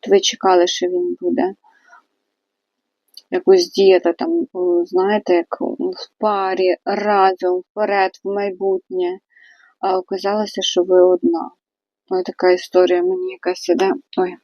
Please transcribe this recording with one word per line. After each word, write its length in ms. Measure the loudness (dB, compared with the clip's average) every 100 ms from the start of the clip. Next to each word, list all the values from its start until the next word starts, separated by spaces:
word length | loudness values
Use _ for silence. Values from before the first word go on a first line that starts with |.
От 60 | 2
ви 100 | 2
чекали, 460 | 2 -2 2 4 2
що 200 | 0 -4
він 300 | -2 -4 -4
буде. 340 | -4 -2 -2 -6 _ _ _ -20 _ _ _ _ _ _ _ _ _ _ _ -20 _
Якусь 400 | -4 4 4 4
діяти 420 | 2 4 4 2
там, 340 | -4 -2 -2 -4
о, 320 | -4 -2 0
знаєте, 500 | 0 -2 0 -2 0
як 260 | 0 0 -8
в 580 | -8 -6 -8 -8 -16 _
парі, 580 | -4 -2 -4 -2 0 0
разом, 760 | -4 -4 0 4 4 2 -2 -4
вперед, 500 | -6 -6 -2 0 0 -2
в 40 | -8
майбутнє. 920 | -4 -6 -4 -2 -4 _ -4 -4 -6 _ _ _ _ _ _
А 180 | -2 -2
оказалося, 640 | -4 -6 -4 -4 -4 -4
що 200 | -2 0
ви 200 | 2 4
одна. 480 | 4 4 0 -2 -6 _ _ _ _ _ _
Ось 120 | -6
така 280 | -4 -2 0
історія 520 | 0 0 2 4 2
мені 300 | 0 -2 -6
якась 360 | -8 -8 -8 -2
іде. 240 | 0 0 -2 _ -4
Ой. 180 | -4 -6